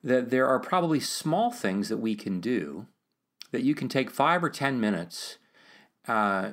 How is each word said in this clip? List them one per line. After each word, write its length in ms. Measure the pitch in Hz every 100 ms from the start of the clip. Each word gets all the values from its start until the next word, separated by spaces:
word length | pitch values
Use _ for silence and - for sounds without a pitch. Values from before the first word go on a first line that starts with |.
that 260 | 123 127 123
there 160 | 131 131
are 140 | 131
probably 400 | - 185 170 151
small 500 | 147 - 160 170 240
things 380 | 247 101 95 101
that 100 | 110
we 160 | 113
can 260 | 104 - 92
do 460 | 101 120 73 73 120 _ _ _ _ _ -
that 120 | 117
you 120 | 131
can 140 | 147 131
take 220 | 135 131
five 340 | - 143 175
or 60 | 165
ten 300 | - 139 131
minutes. 580 | 107 92 85 - - - _ _ - - _ _ -
Uh, 440 | 110 104 98 98